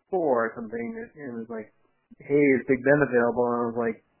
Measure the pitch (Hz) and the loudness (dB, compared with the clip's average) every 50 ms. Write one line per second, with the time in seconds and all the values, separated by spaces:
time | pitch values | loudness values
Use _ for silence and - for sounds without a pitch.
0 | _ - 196 185 170 143 127 117 113 113 - 123 117 107 117 117 117 117 113 113 | _ -6 -4 -2 0 2 2 2 0 -2 -4 -8 -12 -10 -8 -8 -8 -8 -8 -12
1 | 113 - _ - - 240 240 226 226 226 233 220 214 - _ _ _ _ _ _ | -14 -16 _ -14 -14 -12 -12 -12 -12 -12 -12 -12 -12 -14 _ _ _ _ _ _
2 | _ _ - _ - - 143 147 147 139 135 120 120 - 135 123 120 135 147 147 | _ _ -20 _ -6 0 2 4 6 6 4 2 2 0 -2 0 4 2 4 4
3 | 143 131 127 120 120 120 113 123 123 123 120 120 120 117 113 120 117 113 110 - | 4 2 2 2 2 2 2 0 0 0 0 -2 -2 -4 -4 -2 -4 -4 -4 -6
4 | _ _ _ _ | _ _ _ _